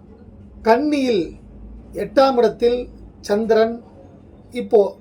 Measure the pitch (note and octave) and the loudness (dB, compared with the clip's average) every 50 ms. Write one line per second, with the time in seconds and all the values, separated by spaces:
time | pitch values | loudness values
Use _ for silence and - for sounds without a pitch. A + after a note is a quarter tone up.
0 | - - - - - - - - - - - - - A3 A#3 C4+ D4+ D4+ D4+ C#4 | -20 -20 -20 -20 -20 -20 -20 -20 -20 -20 -20 -4 2 2 2 2 2 0 -2 -2
1 | C4 B3 A3+ F3+ D#3+ - - - - - - - - - - - - - - - | 0 0 0 -2 -4 -6 -10 -16 -20 -20 -20 -20 -20 -20 -20 -20 -20 -16 -10 -10
2 | - E3+ - C#4 C4+ C4+ B3+ A#3+ A#3 G#3 - - A#3+ A#3+ B3 B3 B3 - - - | -10 -2 2 2 2 4 4 2 0 0 0 0 0 0 0 -2 -6 -12 -16 -20
3 | - - - - - - G3+ G#3+ A3+ G#3+ A3 A3 A3+ A3+ A#3 A#3+ - - - - | -20 -20 -20 -16 -6 -4 -4 -2 0 0 2 2 2 0 -2 -8 -14 -20 -20 -20
4 | - - - - - - - - - - - B3 G#3+ - A#3+ B3 B3 - - - | -20 -20 -20 -20 -20 -20 -20 -20 -20 -12 -10 -10 -4 2 2 2 2 2 -2 -10